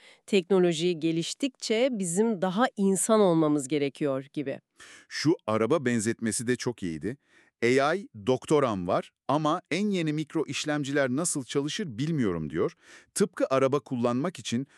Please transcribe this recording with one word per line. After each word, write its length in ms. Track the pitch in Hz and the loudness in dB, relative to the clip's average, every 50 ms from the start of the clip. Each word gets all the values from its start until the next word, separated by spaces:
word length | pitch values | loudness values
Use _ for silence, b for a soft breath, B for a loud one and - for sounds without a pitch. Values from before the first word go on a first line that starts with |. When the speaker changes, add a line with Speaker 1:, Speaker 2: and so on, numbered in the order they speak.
| b b b b b | b b b b b
Speaker 1:
Teknoloji 760 | - - 196 170 - 202 185 180 175 170 147 170 180 175 156 | 0 0 0 2 4 4 4 4 4 2 2 0 -2 0 0
geliştikçe 880 | 147 165 165 165 165 - - - - 277 - _ - - 226 220 247 277 | -2 -2 0 -2 -4 -4 -6 -6 -6 -6 -6 _ -4 -2 0 2 2 0
bizim 500 | 254 202 190 170 165 185 220 233 226 170 | 0 -2 -4 -2 0 2 2 2 2 0
daha 240 | 170 185 175 208 254 247 - | -2 -2 2 2 0 0 2
insan 440 | - 196 196 190 180 - - 220 220 | 2 2 2 2 2 2 4 4 6
olmamız 480 | 208 185 165 160 156 151 147 147 135 131 | 6 6 6 4 4 4 2 0 0 -2
gerekiyor 580 | 151 147 143 139 - - 160 143 135 131 139 139 | -2 -2 -2 -2 -2 -2 -2 -2 -2 -4 -6 -8
gibi. 280 | - 151 139 135 131 131 - _ B B B B B B B B | -8 -8 -6 -6 -8 -10 -12 _ B B B B B B B B
Speaker 2:
Şu 280 | - - - 147 170 - _ | -8 0 2 2 2 2 _
araba 380 | - 107 110 110 113 147 175 127 | 0 0 2 2 2 2 0 0
benzetmesi 640 | 123 120 117 98 113 110 - 113 113 101 - 120 | 0 0 0 0 -2 -2 -2 -2 -4 -4 -2 -2
de 100 | 113 127 | -2 -2
çok 260 | - - 127 120 - | -2 -4 -6 -6 -6
iyiydi. 340 | - 87 80 78 73 98 135 b b b b b b b b _ | -6 -8 -6 -6 -6 -8 -8 b b b b b b b b _
"A 320 | 113 117 127 135 135 147 170 | 0 2 4 4 2 2 0
I 140 | 202 196 - - 110 98 | -2 -6 -10 -16 -6 -2
doktoram 640 | 98 127 127 - - 160 147 135 123 107 95 87 87 | 0 0 0 2 2 2 2 4 2 0 -2 -2 -2
var 240 | 107 156 190 - _ _ _ - | -2 -2 -2 -6 _ _ _ -2
ama 340 | 135 151 156 147 160 180 - - | 0 0 0 0 -2 -2 -4 -4
en 200 | - 175 208 214 | -4 -2 -2 0
yeni 220 | 196 185 165 156 | 0 0 -2 -2
mikro 320 | 151 156 160 - - 165 143 | -2 -4 -6 -4 -4 -4 -4
işlemciler 640 | - 139 - - 151 147 151 143 131 139 147 139 131 | -4 -6 -6 -4 -4 -2 -2 -2 -2 0 0 0 0
nasıl 360 | 123 135 180 - - 151 123 | 0 -2 -2 -2 -4 -4 -6
çalışır 540 | - - 143 139 151 - - 214 160 110 101 | -4 -4 -4 -4 -4 -4 -6 -8 -8 -6 -4
bilmiyorum." 520 | 139 156 170 147 120 101 87 82 78 76 | -4 -2 0 0 0 0 0 0 -2 -4
diyor. 220 | - 80 107 165 b b b b b b b b - | -2 -2 -2 -2 b b b b b b b b -2
Tıpkı 320 | - 196 - _ - 285 - | -2 -2 0 _ -2 -2 0
araba 300 | 131 135 135 135 143 143 | 2 2 2 2 0 -2
kullanmak 580 | - - 139 120 117 120 120 123 147 185 175 - | -2 -4 -4 -2 0 0 0 -2 -2 -4 -6 -10
için 280 | 110 - - 117 139 b b | -8 -6 -4 -4 -6 b b